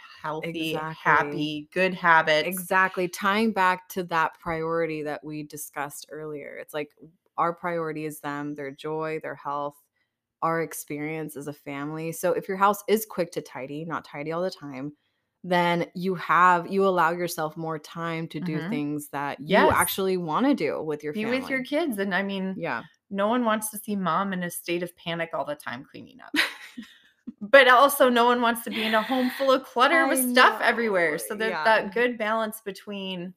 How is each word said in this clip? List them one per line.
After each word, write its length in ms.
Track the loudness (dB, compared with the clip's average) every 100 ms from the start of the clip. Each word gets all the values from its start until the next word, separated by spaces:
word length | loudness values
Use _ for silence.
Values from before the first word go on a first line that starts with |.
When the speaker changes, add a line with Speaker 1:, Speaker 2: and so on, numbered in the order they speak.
| -20 -12
Speaker 1:
healthy, 480 | -8 -6 -6 -4 -4
Speaker 2:
Exactly. 240 | -4 -6 0
Speaker 1:
happy, 640 | 4 4 4 -2 -4 -6 -4
good 200 | 0 0
habits. 540 | 4 6 6 6 4 2
Speaker 2:
Exactly. 580 | -4 0 2 2 0 -4
Tying 440 | -2 0 2 2
back 360 | 2 2 0 -4
to 120 | -8
that 340 | -2 0 0 -2
priority 640 | -6 -4 -2 -2 -2 -4
that 200 | -6 -6
we 200 | -8 -10
discussed 640 | -10 -12 -10 -8 -8 -10 -14
earlier. 460 | -12 -10 -12 -12 -14
It's 160 | -8
like, 180 | -8 -8 _ -20 _ _ -2
our 160 | -2
priority 520 | -2 -4 -4 -4 -6 -8
is 140 | -8
them, 340 | -8 -6 -6
their 160 | -8 -10
joy, 500 | -10 -8 -6 -4 -6
their 120 | -8
health, 480 | -10 -8 -6 -6 -10 _ _ _ _ _ _
our 200 | -2 -2
experience 760 | -4 -8 -10 -8 -6 -6 -8 -10
as 100 | -10
a 40 |
family. 600 | -12 -12 -8 -8 -6 -8
So 200 | -2 -2
if 160 | -2 -4
your 80 | 2
house 260 | 2 2 2
is 160 | 0
quick 260 | 0 -4 -4
to 100 | -6
tidy, 420 | -8 -10 -10 -8
not 220 | -6 -8 -8
tidy 260 | -10 -6
all 80 | -4
the 80 | -4
time, 440 | -6 -12 -10 -10 -12 _ _ _ _
then 420 | 0 2 4 2 -2
you 200 | -4 -4 -2
have, 500 | 2 6 6 6 2
you 160 | 2 2
allow 240 | 4 2
yourself 440 | 0 -4 -4 -6 -6
more 220 | -6 -8
time 480 | -10 -8 -6 -6 -6
to 120 | -6
do 180 | -4 -4
Speaker 1:
Mm-hmm. 120 | -4
Speaker 2:
things 380 | -4 -4 -6 -6
that 300 | -6 -6 -6
you 80 | 0
Speaker 1:
Yes. 240 | 4 4
Speaker 2:
actually 420 | 4 0 0 -2 -2
wanna 380 | 0 0 2
do 280 | 2 0 -2
with 200 | -4 -6
your 80 | -6
Speaker 1:
Be 100 | -4 -2
with 220 | -4 -2
your 120 | -6
Speaker 2:
family. 220 | -2 -2 -2
Speaker 1:
kids. 120 | -2
And 160 | -2
I 80 | -2
mean, 320 | -2 -4 -4 -4
Speaker 2:
Yeah. 240 | -6 -6 -8 _ -8
Speaker 1:
no 160 | -2 0
one 160 | 2 0
wants 240 | -2 -4
to 80 | -10
see 180 | -6 -2
mom 360 | 0 0 -2
in 80 | -4
a 80 | -4
state 320 | -6 -4 -4
of 120 | -4 -8
panic 340 | -8 -6 -4
all 120 | -6 -6
the 80 | -8
time 280 | -10 -12
cleaning 360 | -12 -18 -20 -20
up. 140 | -6
Speaker 2:
<laughs> 540 | -4 -4 -6 -18 -18 -18 -20 _ _ -20 -14
Speaker 1:
But 280 | 6 8 10
also 400 | 8 6 6 4
no 160 | 6 4
one 160 | 4
wants 220 | 2 0
to 60 | -4
be 120 | -4
in 120 | 0
a 80 | 0
home 280 | 2 0 0
full 200 | 0 2
of 140 | 2
clutter 400 | 2 2 4 6
Speaker 2:
I 40 | 4
Speaker 1:
with 220 | 2 4
stuff 280 | 6 6 6
Speaker 2:
know. 60 | 0
Speaker 1:
everywhere. 500 | 2 2 2 2 0
So 160 | -4
there's 160 | -4 -2
Speaker 2:
Yeah. 120 | 0
Speaker 1:
that 300 | 4 4 2
good 240 | 0 0 0
balance 420 | -2 -2 -2 -6
between 720 | -12 -12 -12 -10 -8 -8 -10